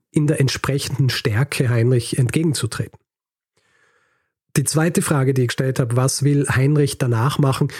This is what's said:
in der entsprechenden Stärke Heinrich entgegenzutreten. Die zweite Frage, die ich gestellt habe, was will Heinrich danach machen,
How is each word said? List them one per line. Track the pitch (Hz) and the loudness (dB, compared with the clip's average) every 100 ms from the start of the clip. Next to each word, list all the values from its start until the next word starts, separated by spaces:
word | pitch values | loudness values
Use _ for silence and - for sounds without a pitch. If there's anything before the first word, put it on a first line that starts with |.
| _ | _
in | 160 147 | -2 0
der | 156 | 2
entsprechenden | 135 - - 143 - 139 131 | 0 -2 -4 -4 -4 -2 0
Stärke | - 127 107 143 - 127 | 0 -2 0 -2 -2 0
Heinrich | 120 117 123 - - | 2 2 2 0 -2
entgegenzutreten. | 120 156 165 - 117 - - - _ _ _ _ _ _ _ _ _ _ _ _ _ _ _ - | 0 0 0 -2 -4 -6 -10 -12 _ _ _ _ _ _ _ _ _ _ _ _ _ _ _ -4
Die | |
zweite | 127 151 165 - | 0 0 0 0
Frage, | 156 151 131 | 0 0 2
die | 131 | 0
ich | 120 | 0
gestellt | - 135 131 | -2 -2 -2
habe, | 123 120 | 0 0
was | 131 - | 0 0
will | 139 143 139 | 2 2 0
Heinrich | 123 135 151 143 - | 2 2 2 0 0
danach | 131 113 131 - | 0 0 0 2
machen, | 139 127 143 | 0 2 -2